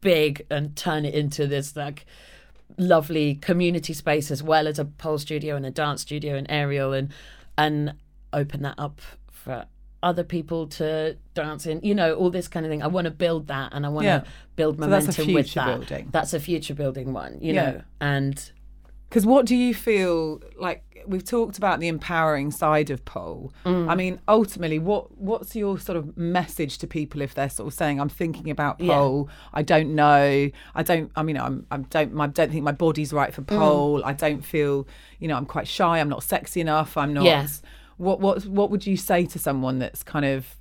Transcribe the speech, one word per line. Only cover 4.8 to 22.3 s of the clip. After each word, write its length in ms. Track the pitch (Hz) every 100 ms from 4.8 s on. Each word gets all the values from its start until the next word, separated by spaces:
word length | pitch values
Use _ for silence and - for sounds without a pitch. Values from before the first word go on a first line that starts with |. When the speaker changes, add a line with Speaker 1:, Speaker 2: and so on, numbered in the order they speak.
| 147
Speaker 1:
pole 320 | - 160 151
studio 360 | 147 151 151 143
and 100 | 135
a 60 |
dance 300 | 131 151 143
studio 340 | - 147 147 139
and 120 | 139
aerial, 440 | 151 143 139 135
and, 160 | 135 139 - - - - -
and 360 | 151 151 147 - - - -
open 300 | 151 143 143
that 120 | 143 -
up 220 | 147 147 - - -
for 340 | - - 127 - - - -
other 220 | 175 170
people 440 | 170 175 151 165 156
to 480 | 151 156 156 156 151 -
dance 320 | - 151 151 165
in, 140 | 156
you 140 | 202 202
know, 180 | 165
all 160 | 160 185
this 180 | 180 175
kind 180 | 175 160
of 40 |
thing. 100 | 151
I 60 | 147
wanna 240 | 180 170
build 360 | 151 175 165 143
that, 220 | 139 135
and 120 | 143 143
I 40 |
wanna 180 | 147 208
Speaker 2:
Yeah. 160 | 165 - - - -
Speaker 1:
build 240 | 156 156
Speaker 2:
So 80 | 151
that's 180 | 147 151
a 40 | 165
Speaker 1:
momentum 120 | 156
with 120 | 170 139
Speaker 2:
future 140 | -
Speaker 1:
that. 60 | 127 120 -
Speaker 2:
building. 220 | 139 -
Speaker 1:
That's 220 | 160 -
a 60 | 165
future 340 | 143 170 147
building 400 | 143 143 131 131
one, 240 | 123 65 64
you 120 | 165
Speaker 2:
Yeah. 80 | 185 143
Speaker 1:
know, 100 | 127 - -
and 500 | 143 139 139 139 - - - - - - -
Speaker 2:
'Cause 180 | - 208
what 180 | 262 247
do 100 | 247
you 200 | 247 233
feel 680 | - 208 185 170 160 156 - -
like, 220 | 185 - - - -
we've 180 | 185
talked 360 | 185 240 226 196
about 200 | 196 170
the 80 | 170
empowering 600 | 160 - 170 160